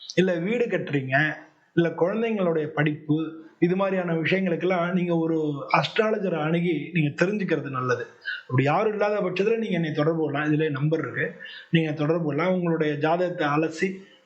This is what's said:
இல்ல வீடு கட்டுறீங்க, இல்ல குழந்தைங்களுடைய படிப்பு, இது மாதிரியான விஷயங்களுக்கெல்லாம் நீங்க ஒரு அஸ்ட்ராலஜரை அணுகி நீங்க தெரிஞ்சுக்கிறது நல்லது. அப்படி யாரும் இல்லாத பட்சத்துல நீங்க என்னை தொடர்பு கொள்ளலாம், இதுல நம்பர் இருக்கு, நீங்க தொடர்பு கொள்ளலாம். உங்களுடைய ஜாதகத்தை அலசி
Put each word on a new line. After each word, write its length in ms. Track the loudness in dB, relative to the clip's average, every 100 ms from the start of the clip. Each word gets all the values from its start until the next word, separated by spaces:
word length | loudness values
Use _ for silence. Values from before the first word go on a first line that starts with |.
| -6 0
இல்ல 200 | 2 2
வீடு 300 | 0 0 0
கட்டுறீங்க, 500 | -2 -2 -4 0 0 0 -4 -14 _ _
இல்ல 160 | 0 0
குழந்தைங்களுடைய 760 | 2 0 0 -2 0 0 0 0
படிப்பு, 760 | 0 0 0 0 0 -2 -8 -12 0
இது 160 | 2 2
மாதிரியான 380 | 0 0 0
விஷயங்களுக்கெல்லாம் 800 | 0 0 0 0 0 0 0 0
நீங்க 260 | 0 2 0
ஒரு 480 | 0 0 -2 -4 0
அஸ்ட்ராலஜரை 680 | 0 2 0 0 0 -2 -2
அணுகி 500 | 0 0 0 -2 -2
நீங்க 320 | 0 0 2 0
தெரிஞ்சுக்கிறது 440 | 0 0 -2 -2
நல்லது. 360 | -4 -2 -2 -4 -12 -10 -10
அப்படி 220 | -2 2
யாரும் 280 | 2 2 0
இல்லாத 280 | 0 0 0
பட்சத்துல 380 | -2 0 0 0
நீங்க 180 | 0 -2
என்னை 160 | -2
தொடர்பு 280 | 0 0 0
கொள்ளலாம், 340 | 0 0 0
இதுல 160 | 2 2
நம்பர் 300 | 0 0 0
இருக்கு, 340 | -2 -4 -4 -6 -16 -16 0
நீங்க 220 | 2 2
தொடர்பு 340 | 0 0 0 0
கொள்ளலாம். 280 | 0 0
உங்களுடைய 400 | 2 2 0 0 0
ஜாதகத்தை 520 | 2 2 0 0 0
அலசி 420 | 2 0 0 -4 -4 -14 -20